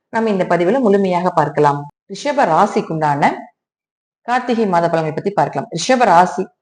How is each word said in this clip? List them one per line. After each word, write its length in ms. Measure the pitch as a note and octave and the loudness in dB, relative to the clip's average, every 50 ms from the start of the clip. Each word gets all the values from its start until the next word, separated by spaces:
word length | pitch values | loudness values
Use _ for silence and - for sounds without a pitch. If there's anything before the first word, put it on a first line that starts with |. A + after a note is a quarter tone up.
| _ _ | _ _
நம்ம 200 | - A3+ A3+ A3 | -4 -2 -2 0
இந்த 140 | G#3 F#3 F3 | 0 -2 0
பதிவுல 360 | - E3+ E3+ F3 F3 A#3 C#4 | 0 0 0 2 0 0 2
முழுமையாக 500 | B3+ G3+ G3 G3+ G3 F#3 F3+ F3 F3+ F#3 | 2 2 2 2 2 0 0 0 -2 0
பார்க்கலாம். 580 | - E3 D3 D3 D3 D3+ D3 C#3+ C#3+ C#3+ C#3+ - - _ _ - G3 | 0 0 0 0 0 2 2 2 2 -2 -6 -12 -16 _ _ -16 -12
ரிஷப 320 | - - C#4+ C#4+ C#4+ B3+ | -8 -6 -4 0 0 2
ராசிக்குண்டான 840 | F#3 D#3 E3 G3+ G#3+ - A3+ - - E3 D#3+ D#3 D3 C#3+ C#3+ E3 G#3 F4+ - - - _ _ _ _ _ _ _ _ _ _ _ _ _ _ | 2 4 2 2 2 0 -2 -4 -4 -4 -2 -2 -2 0 0 0 -2 -2 -4 -10 -18 _ _ _ _ _ _ _ _ _ _ _ _ _ _
கார்த்திகை 460 | _ - A#3+ B3+ B3 B3+ A#3+ A3 A3+ | _ -4 -4 -2 -2 -2 0 0 0
மாத 220 | G3 F3+ E3+ E3+ E3+ | 0 2 0 0 0
பலன்களை 240 | E3+ E3 D#3+ D#3 D3+ | 0 -2 -2 -2 -4
பத்தி 180 | D#3 - G3+ | -6 -6 -4
பார்க்கலாம். 360 | - - D3 C#3 - C#3 - - | -2 -2 -2 -2 -2 -6 -8 -8
ரிஷப 340 | - E3 - - C4 B3 B3 | -8 -6 -2 0 2 2 4
ராசி, 420 | G#3 E3+ E3+ F#3 F3+ - - F#3+ - _ _ | 6 6 6 4 4 0 -4 -8 -8 _ _